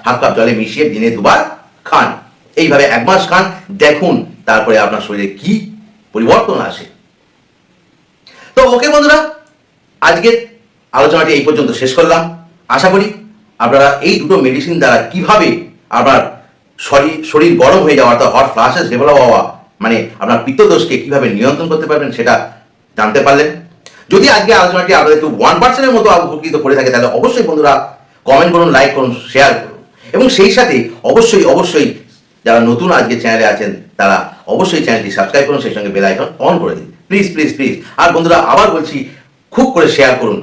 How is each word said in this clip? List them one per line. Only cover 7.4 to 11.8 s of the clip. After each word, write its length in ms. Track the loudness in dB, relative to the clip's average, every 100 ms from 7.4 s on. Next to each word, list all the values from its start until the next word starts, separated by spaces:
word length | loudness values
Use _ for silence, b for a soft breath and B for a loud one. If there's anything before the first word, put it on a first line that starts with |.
| _ _ _ _ _ _ _ _ _ B B
তো 220 | 0 2 2
ওকে 120 | 2
বন্ধুরা, 460 | 2 4 2 0 -10 _ _ _ _ _ _
আজকের 480 | -2 2 2 0 -4 -18 _ _ _
আলোচনাটি 400 | 0 2 2 0
এই 100 | 0
পর্যন্ত 260 | 0 0 -2
শেষ 240 | -2